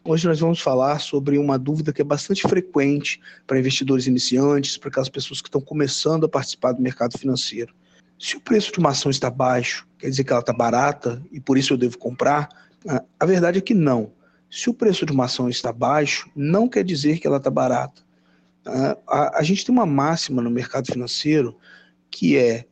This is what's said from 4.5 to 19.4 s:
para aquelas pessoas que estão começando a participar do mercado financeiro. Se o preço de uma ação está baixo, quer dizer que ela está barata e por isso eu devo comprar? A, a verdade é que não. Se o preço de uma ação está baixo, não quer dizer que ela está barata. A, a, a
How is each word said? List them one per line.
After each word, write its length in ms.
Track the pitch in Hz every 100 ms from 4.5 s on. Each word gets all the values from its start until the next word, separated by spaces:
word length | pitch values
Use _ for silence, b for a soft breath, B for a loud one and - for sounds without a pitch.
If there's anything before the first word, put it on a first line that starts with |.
| 143 143 -
para 100 | 139
aquelas 220 | - 135
pessoas 320 | - - 135
que 80 | -
estão 100 | 143
começando 680 | 135 156 139 - 151 160 156
a 40 |
participar 420 | 139 127 - 127
do 100 | 123
mercado 360 | 127 - 120 -
financeiro. 580 | 135 123 - 107 117 _ b b b _
Se 200 | - -
o 20 |
preço 320 | - 220 202
de 80 | -
uma 120 | 156
ação 200 | 135 143
está 180 | 135 135
baixo, 560 | 123 127 123 120 - - _
quer 120 | -
dizer 140 | 135
que 80 | 131
ela 80 | 123
está 140 | 117
barata 680 | 117 117 120 143 143 127 120 160
e 120 | 151
por 160 | - 131
isso 160 | 135
eu 40 | 131
devo 200 | 120 -
comprar? 500 | - 127 127 147 147 b b b 190
A, 160 | 127 - _
a 60 | 160
verdade 320 | 185 170 185
é 40 |
que 120 | 196
não. 400 | 214 147 120 107 _ b b b
Se 200 | - -
o 40 |
preço 320 | 233 220 180 151
de 60 |
uma 140 | 139 123
ação 240 | - 123
está 240 | 120 120
baixo, 560 | 117 123 151 143 - -
não 360 | 147 143 190 247
quer 160 | 233 185
dizer 340 | 156 147 165
que 80 | 151
ela 100 | 139
está 120 | 139
barata. 520 | 120 127 123 135 _ _ b b b b _ -
A, 320 | 127 139 135 -
a, 340 | 143 147
a 40 | 151